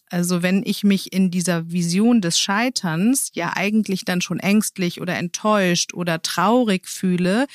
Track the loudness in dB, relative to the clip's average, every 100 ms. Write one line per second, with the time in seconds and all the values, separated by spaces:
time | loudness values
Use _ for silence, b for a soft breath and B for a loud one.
0 | -6 -4 0 0 2 0 0 0 2 2
1 | 0 0 0 0 0 -2 -2 -2 0 2
2 | 4 4 2 0 0 0 -2 -2 -2 0
3 | 0 0 -2 -6 -4 -2 0 0 0 -2
4 | -2 -2 -2 -2 2 2 2 -2 -4 -4
5 | -6 -4 -4 -4 0 2 2 0 -2 -4
6 | -4 -4 -4 0 2 4 2 0 -4 -4
7 | 0 0 2 0 -2